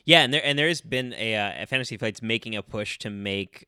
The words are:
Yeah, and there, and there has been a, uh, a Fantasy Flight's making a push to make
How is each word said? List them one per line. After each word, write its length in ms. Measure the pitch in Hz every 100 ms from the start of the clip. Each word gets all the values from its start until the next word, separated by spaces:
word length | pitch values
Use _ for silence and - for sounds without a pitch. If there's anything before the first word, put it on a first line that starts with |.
| -
Yeah, 160 | 165
and 120 | 127
there, 80 | 147
and 140 | 139 143
there 100 | 156
has 120 | 165
been 320 | - 131 127
a, 220 | 110 110 110
uh, 280 | 101 67
a 20 | 98
Fantasy 300 | 131 123 110
Flight's 240 | 110 104
making 340 | 113 113 117 107
a 80 |
push 340 | - 107 104 -
to 100 | 107
make 580 | 101 101 98 95 -